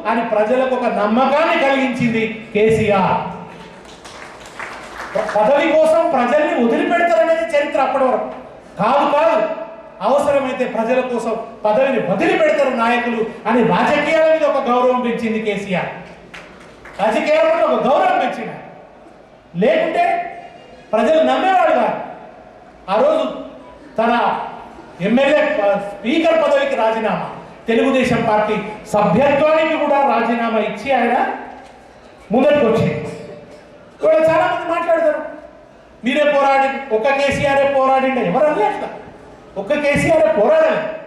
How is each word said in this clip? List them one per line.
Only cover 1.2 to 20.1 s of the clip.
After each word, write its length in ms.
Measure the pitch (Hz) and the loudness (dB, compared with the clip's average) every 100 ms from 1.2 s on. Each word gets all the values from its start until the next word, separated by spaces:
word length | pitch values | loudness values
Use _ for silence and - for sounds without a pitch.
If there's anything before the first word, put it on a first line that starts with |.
| 269 294 330 330 | 2 2 0 0
కలిగించింది 840 | 277 269 254 233 233 220 220 - - | 0 0 0 -2 -2 0 -4 -6 -6
కేసీఆర్. 880 | 202 220 220 202 196 175 - - - - - - - - - - - - - - - - - - - - 196 | 0 2 2 2 2 2 -2 -4 -10 -14 -18 -20 -20 -20 -20 -20 -18 -18 -18 -18 -14 -14 -14 -16 -14 -6 -6
ప-, 240 | - 208 | -2 0
పదవి 320 | 214 285 320 | 2 2 2
కోసం 400 | 311 311 330 330 | 4 4 4 2
ప్రజల్ని 540 | 262 240 294 311 294 233 | 0 2 2 2 2 2
వదిలిపెడతారనేది 920 | 302 349 339 339 330 330 330 330 285 | 2 0 2 2 2 2 0 0 0
చరిత్ర 240 | 294 302 | 0 0
అప్పటి 220 | 269 269 | 0 0
వరకు. 280 | 254 220 - - - - - - | 0 0 -4 -10 -16 -20 -18 -4
కాదు, 320 | 214 285 311 | 0 2 2
కాదు, 380 | 294 330 294 - - - - - - | 2 2 2 -2 -6 -10 -16 -20 -6
అవసరమైతే 640 | 202 277 294 277 254 247 233 | 0 2 2 0 0 -4 -4
ప్రజల 340 | 226 226 254 | -2 0 0
కోసం 380 | 247 226 240 214 - - 208 | 0 -4 -4 -6 -8 -4 0
పదవిని 460 | 220 269 233 - | 2 2 0 -2
వదిలిపెడతారు 580 | 190 370 370 311 - 262 | 0 0 2 2 2 0
నాయకులు 560 | 240 233 240 240 220 - - 202 | 0 0 0 -2 -4 -4 -6 -2
అని 180 | 240 | 2
రాజకీయాల 680 | 180 185 240 294 302 320 311 | 2 2 2 0 2 2 4
మీద 120 | 320 | 4
ఒక 260 | 294 277 226 | 2 0 0
గౌరవం 320 | 247 254 247 | 2 2 2
పెంచింది 400 | 233 202 226 214 | -2 -2 -2 -2
కేసీఆర్. 480 | 214 196 - 175 - - - - - - - - - - - - | -2 -4 -4 -4 -4 -10 -16 -20 -20 -20 -20 -20 -20 -20 -18 -2
రాజకీయాల 520 | 208 254 311 311 320 | 0 0 2 2 4
మీద 100 | 339 | 2
ఒక 200 | 320 233 | 2 0
గౌరవం 360 | 226 294 - - | 2 2 2 2
పెంచింది. 340 | 262 240 180 - - - - - - - - - - 170 | -2 -4 -10 -12 -18 -20 -20 -20 -20 -20 -20 -20 -12 0
లేకుంటే 720 | 226 330 - 339 349 | 2 2 0 0 0